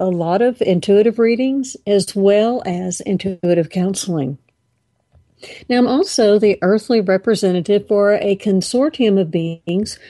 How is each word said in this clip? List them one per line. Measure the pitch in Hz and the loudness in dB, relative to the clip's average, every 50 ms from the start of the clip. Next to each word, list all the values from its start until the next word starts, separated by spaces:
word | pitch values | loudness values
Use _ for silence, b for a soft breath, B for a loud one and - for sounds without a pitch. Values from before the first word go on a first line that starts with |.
a | - 185 | -2 -2
lot | 180 170 170 165 175 202 | -2 -2 -2 -2 0 0
of | 240 247 240 - | 0 0 0 0
intuitive | - - 185 175 147 - 196 202 214 233 220 226 | -2 0 0 0 2 2 4 4 4 2 2 2
readings | 233 226 233 226 254 262 269 277 262 254 - - - | 0 0 2 0 -2 -2 -2 -4 -6 -8 -10 -12 -4
as | - 202 202 185 - - | 0 0 0 0 -2 -2
well | 208 196 196 202 208 214 226 247 247 - | 0 2 4 4 4 2 2 0 -4 -4
as | - 175 175 185 185 175 - | -6 -6 -6 -6 -6 -8 -8
intuitive | - - 196 180 - 190 190 170 - 175 175 170 165 156 | -6 -4 -4 -4 -4 -6 -8 -4 -2 0 2 2 0 -2
counseling. | - 180 180 190 196 - - - 175 160 135 135 143 - _ _ _ _ _ _ _ _ _ _ _ _ _ _ _ _ _ _ _ B B B B B B - | -2 -2 -2 -2 -4 -4 -6 -4 -4 -4 -4 -4 -6 -10 _ _ _ _ _ _ _ _ _ _ _ _ _ _ _ _ _ _ _ B B B B B B -2
Now, | 247 247 | 0 2
I'm | 247 247 | 2 2
also | 247 277 381 - - 294 226 208 208 214 | 2 0 -2 0 0 2 4 4 4 4
the | 214 208 196 - - | 4 2 2 2 0
earthly | 180 202 220 - - 247 226 | 0 0 0 0 0 0 0
representative | 202 180 190 190 196 233 220 180 - 190 180 180 165 - 202 202 202 - | 2 2 0 0 0 0 0 0 0 0 0 0 0 0 0 0 0 0
for | 214 202 202 202 208 | 0 2 2 2 2
a | 202 - 202 196 | 0 0 -2 -2
consortium | 196 - 220 190 190 175 - - 247 269 311 302 - 254 214 202 190 | -2 -2 0 0 0 0 -2 -2 0 0 0 0 0 0 2 2 2
of | 190 160 | 0 0
beings | 156 175 165 165 165 165 _ - 170 190 214 - - B B B | -2 -4 -4 -4 -8 -10 _ -6 -4 -4 -4 -6 -10 B B B